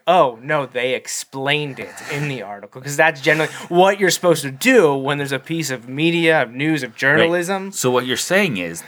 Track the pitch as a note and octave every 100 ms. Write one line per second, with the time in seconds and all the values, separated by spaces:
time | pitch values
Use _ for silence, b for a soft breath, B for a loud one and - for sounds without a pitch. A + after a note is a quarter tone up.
0 | - F3+ C#3+ A2+ C3 D#3 C3 B2 B2+ B2
1 | - - - C3+ C3+ D3+ D3 B2+ - -
2 | - C#3+ D3 C3 G2 G2+ G#2 - C3+ C#3+
3 | D#3+ D3 C#3 D#3 D3+ B B F3 F#3+ G3+
4 | F#3+ - F3+ D#3+ C#3 C3+ B3+ B3+ E3 C#3
5 | C3+ C#3+ C#3+ C3+ - E3 D3 B2+ A#2 C3+
6 | E3 E3+ E3 D#3 A#2+ B2 D3+ D#3 B2+ -
7 | C3+ D3+ E3 F3 F3 G3 G3 F#3+ B2+ B2
8 | B2+ A#2+ - F#3 G3+ G#2 E2+ E2+